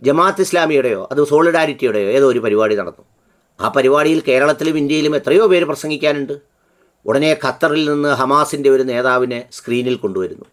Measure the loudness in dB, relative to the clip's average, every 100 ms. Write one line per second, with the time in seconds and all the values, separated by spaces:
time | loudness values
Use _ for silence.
0 | 0 2 2 0 0 0 2 2 0 -2
1 | -2 -2 2 4 4 2 0 -2 -2 0
2 | 0 2 2 2 0 2 2 0 -4 -14
3 | _ _ _ _ _ -6 -2 2 2 2
4 | 2 0 0 2 2 0 -2 -2 -2 0
5 | 0 -2 2 2 4 2 0 -4 -6 -2
6 | -2 -2 -6 -10 _ _ _ _ _ _
7 | -4 0 0 0 -4 -2 -2 0 0 -2
8 | 0 0 2 2 0 -4 -6 -6 -4 -2
9 | 0 0 -2 -6 -12 -16 -6 -4 -4 -4
10 | -6 -6 -8 -10 -20